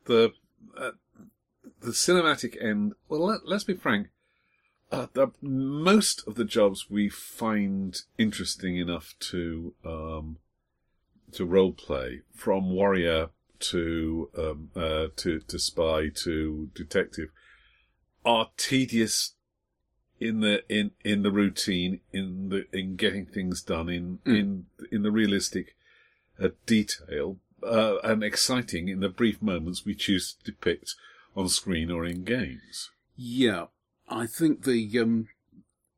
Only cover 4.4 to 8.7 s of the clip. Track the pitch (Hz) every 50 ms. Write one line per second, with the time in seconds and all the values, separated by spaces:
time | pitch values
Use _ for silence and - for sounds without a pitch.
4.4 | _ _ _ _ _ _ _ _ _ _ - - 120 - - 127 135 214 - _
5.4 | 139 139 131 131 135 135 143 151 160 185 208 214 - - - - - 110 107 120
6.4 | 113 104 - 113 104 101 95 - - - 101 104 104 101 - - - - - -
7.4 | 117 113 107 104 101 98 98 98 95 92 90 - - _ _ - 113 107 - -
8.4 | 92 - - - 95 92